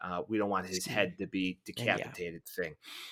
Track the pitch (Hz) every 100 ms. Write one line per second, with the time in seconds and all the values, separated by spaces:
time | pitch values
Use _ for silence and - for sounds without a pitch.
0 | 90 90 - 107 101 95 92 92 - 110
1 | 95 87 95 95 92 - - - 120 95
2 | - - 87 82 - - 85 78 - -
3 | -